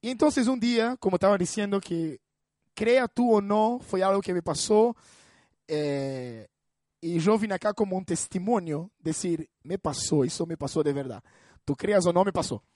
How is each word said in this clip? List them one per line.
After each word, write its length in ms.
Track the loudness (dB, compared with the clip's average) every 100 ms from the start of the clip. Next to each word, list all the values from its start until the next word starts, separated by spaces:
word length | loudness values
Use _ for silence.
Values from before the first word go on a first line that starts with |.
Y 100 | -8
entonces 360 | 2 4 4 2
un 120 | 2
día, 380 | 2 2 2 0
como 180 | -2 2
estaba 200 | 4 4
diciendo, 440 | 0 -2 -2 -2
que 400 | -2 -4 -4 -8 _ _ _ _ _
crea 320 | -4 2 2 2
tú 280 | 0 4
o 60 | 4
no, 380 | 4 2 2 0 -4
fue 160 | 0
algo 200 | 2 2
que 100 | 0
me 100 | -4
pasó, 540 | -2 -4 2 4 4 0 _ _ _ _ _ _ _
eh, 760 | -4 -2 -2 -4 -6 -10 -14 -18 _ _ _ _ _
y 200 | -4 0
yo 180 | 2 2
vine 160 | 0
acá 180 | -2 -4
como 240 | -2 -2 -2
un 80 |
testimonio, 840 | -4 -6 -4 -6 -2 -2 -2 -6 -8 _
decir, 500 | -6 -4 -4 -4 -6 _
"Me 160 | -10 -6
pasó, 460 | -6 -6 -2 0
eso 200 | 0 -2
me 120 | -6 -6
pasó 260 | -4 0
de 100 | 0
verdad". 300 | 0 -6 -12 _ _ _ _
Tú 120 | -6 -4
creas 280 | 2 2 4
o 60 |
no, 120 | 2
me 80 | 2
pasó. 320 | 0 -4 -6 _